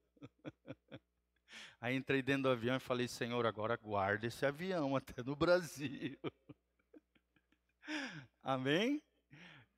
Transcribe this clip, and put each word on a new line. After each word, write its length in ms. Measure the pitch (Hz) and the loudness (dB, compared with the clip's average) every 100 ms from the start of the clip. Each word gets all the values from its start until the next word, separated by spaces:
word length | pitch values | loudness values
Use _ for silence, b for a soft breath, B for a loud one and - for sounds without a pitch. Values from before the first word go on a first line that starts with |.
| _ _ - _ - - 143 131 _ 123 _ _ _ _ _ B B B | _ _ -20 _ -18 -16 -18 -18 _ -20 _ _ _ _ _ B B B
Aí 140 | 117 | -2
entrei 280 | 131 131 135 | -2 2 2
dentro 220 | 127 139 | 2 2
do 60 | 131 | 4
avião 260 | 123 113 131 | 2 2 0
e 40 | |
falei, 280 | - 123 123 | 0 0 0
"Senhor, 380 | - 120 120 113 | -2 -2 2 0
agora 300 | 104 107 117 | 0 -2 -2
guarda 500 | 107 104 98 104 117 | -2 0 2 2 0
esse 180 | - 139 | 0 -2
avião 500 | 143 185 180 139 135 | 0 -2 0 2 0
até 260 | - - | -2 -10
no 140 | 127 143 | -6 2
Brasil." 840 | 165 180 165 135 143 143 135 135 | 6 6 4 -6 -6 -4 -8 -6
<laughs> 340 | 147 - - - _ _ _ - _ _ _ _ _ _ _ _ B 302 262 170 127 _ | -10 -10 -20 -20 _ _ _ -20 _ _ _ _ _ _ _ _ B -6 -6 -10 -14 _
Amém? 600 | - 131 131 156 208 294 - _ _ B B 143 B | -4 -2 2 4 4 0 -4 _ _ B B -20 B